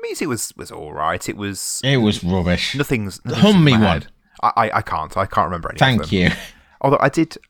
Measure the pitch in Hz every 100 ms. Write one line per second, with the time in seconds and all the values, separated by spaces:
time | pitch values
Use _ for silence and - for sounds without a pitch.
0 | 466 392 165 113 - - - - 78 76
1 | 78 90 - - 101 95 - - 127 135
2 | 107 101 87 92 90 87 - 135 143 127
3 | 101 - 120 120 202 196 151 113 104 78
4 | - - _ - 120 - 113 - - 85
5 | 78 104 95 - 85 87 - - 135 117
6 | 80 95 87 - - - _ _ 139 139
7 | 143 - 160 -